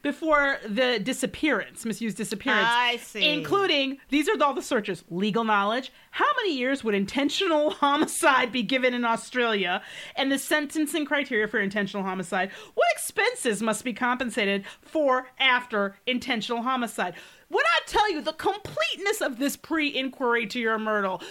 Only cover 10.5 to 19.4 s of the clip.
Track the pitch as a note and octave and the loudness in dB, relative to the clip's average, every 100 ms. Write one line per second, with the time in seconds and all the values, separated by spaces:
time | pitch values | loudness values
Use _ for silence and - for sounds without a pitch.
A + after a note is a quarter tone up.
10.5 | D4+ D4 D#4 D4 E4+ C#4+ D4 C#4 A3 G#3+ | 0 0 -2 -2 -2 0 -2 0 0 0
11.5 | A3+ G3 G#3 G3 G3+ F#3+ F#3+ F3 F#3+ F#3+ | 0 0 -2 -2 -4 -4 -4 -2 -2 -2
12.5 | - - - F5 D#5+ - - A#4+ B4 B3 | -6 -6 2 2 2 -4 0 0 0 -2
13.5 | G3+ A3+ G#3 B3+ G#3+ A#3+ B3 B3 A3+ G3 | 0 0 -2 -4 -2 0 0 -2 0 0
14.5 | G3 G3 - - D#4+ C#4+ B3+ C4+ - C4 | 0 -4 -16 -4 2 4 2 0 0 4
15.5 | B3 A#3+ G#3 G3 G3 - B3 B3 A#3 G3+ | 4 0 -2 -2 -4 -4 -4 -2 -4 -4
16.5 | A#3 A#3+ C4 A#3 - F3+ - - - - | -4 -2 -2 -2 -4 -4 -6 -18 -20 -4
17.5 | G4 D#5+ D#5+ - - G#4 D4+ A#3+ D#4 - | 2 4 2 2 2 2 0 -4 -2 -2
18.5 | G#4 - - E5 D#4+ G4 G#4 D4+ A3+ | -2 -4 -4 -2 -2 -2 -2 -2 -2